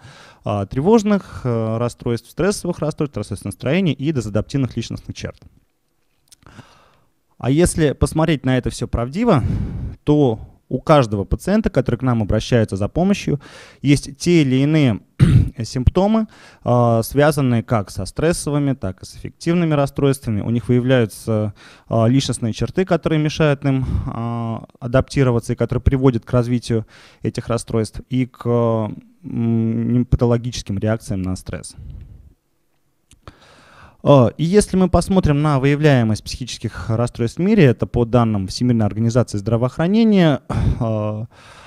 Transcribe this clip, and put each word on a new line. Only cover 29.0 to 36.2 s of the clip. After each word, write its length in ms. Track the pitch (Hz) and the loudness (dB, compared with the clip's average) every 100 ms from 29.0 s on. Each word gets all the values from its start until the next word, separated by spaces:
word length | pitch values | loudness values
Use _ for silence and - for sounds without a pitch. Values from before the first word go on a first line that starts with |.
| - _ | -18 _
м, 800 | 170 123 117 113 113 113 117 123 120 | -8 -4 0 0 0 -2 0 0 2
патологическим 680 | - 120 117 120 - - 98 | 2 2 0 -2 -8 -6 -4
реакциям 440 | 107 113 - 98 | -2 -2 -4 -6
на 120 | 92 | -4
стресс. 400 | 90 - 87 - - - - - - - _ _ _ _ _ _ _ _ _ - - - - - - - _ | -6 -8 -12 -14 -18 -18 -18 -18 -20 -20 _ _ _ _ _ _ _ _ _ -20 -20 -20 -20 -20 -20 -20 _
А, 300 | 139 139 113 - | 4 6 6 2
и 60 | |
если 340 | 165 208 - 190 | 2 2 2 2
мы 100 | 180 | 2
посмотрим 540 | 175 180 185 156 143 | 2 2 2 2 2
на 160 | 151 135 | 2 2
выявляемость 640 | 139 143 151 131 110 104 | 2 4 4 4 2 -2